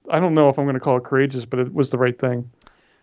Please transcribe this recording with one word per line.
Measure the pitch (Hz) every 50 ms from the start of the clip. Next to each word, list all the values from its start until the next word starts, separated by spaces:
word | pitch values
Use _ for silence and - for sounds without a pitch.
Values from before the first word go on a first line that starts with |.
| - -
I | - 156
don't | 185 175 156
know | 156 147 139
if | 135 151
I'm | 139
gonna | 139 131 127
call | - 147 127
it | 127 123
courageous, | - 139 131 139 139 135 123 113
but | 120 127 127
it | 123 127 -
was | 151 135 -
the | -
right | 123 127 123 123
thing. | - 135 127 123 120 123 120 _ _ _ - _ _ _ _ _ _